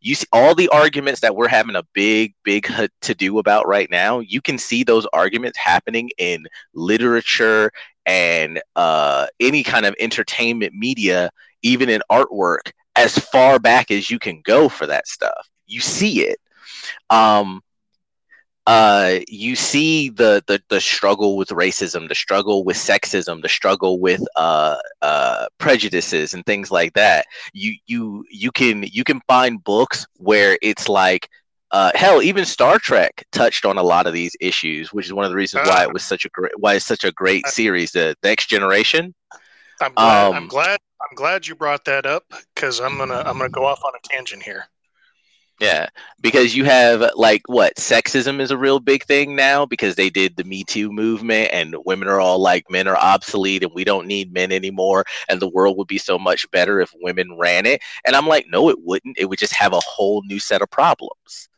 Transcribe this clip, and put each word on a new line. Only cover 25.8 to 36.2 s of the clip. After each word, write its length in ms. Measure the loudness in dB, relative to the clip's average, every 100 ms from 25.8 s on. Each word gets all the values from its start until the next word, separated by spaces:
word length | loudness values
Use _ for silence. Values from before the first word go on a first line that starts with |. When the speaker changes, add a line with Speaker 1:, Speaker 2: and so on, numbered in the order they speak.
| -2 -4 -2 -4 -4 -8
Speaker 1:
and 100 | -6
things 240 | -6 -2
like 240 | -2 0
that. 320 | 2 4 2 -2 -12 -18
You, 220 | -8 -8 -8 -8
you, 360 | -6 -6 -10 -16
you 220 | -8 -6
can, 320 | 0 0 -2
you 200 | -6 -6
can 180 | -4 -4 2
find 360 | 2 2 -2
books 420 | -2 0 0 -2 -10 _
where 420 | 2 4 4 2
it's 260 | -2 -4 0
like, 400 | 2 2 0 -4 _ _ _ _
uh, 200 | 2 2 4
hell, 260 | 4 4
even 240 | 4 0 -4
Star 320 | 0 2 2
Trek 480 | 2 2 0 -4 -10
touched 340 | 0 0 2 -2
on 140 | 0
a 40 |
lot 220 | 2 2 2
of 80 |
these 220 | -4 -8 -6
issues, 540 | -4 -4 -4 -8 -8
which 140 | -10 -8
is 60 |
one 120 | -6 -4
of 60 |
the 60 | -2
reasons 300 | -2 0 2
why 120 | 2
Speaker 2:
Uh, 80 | 2
Speaker 1:
it 60 |
was 120 | -4 -6
such 200 | -6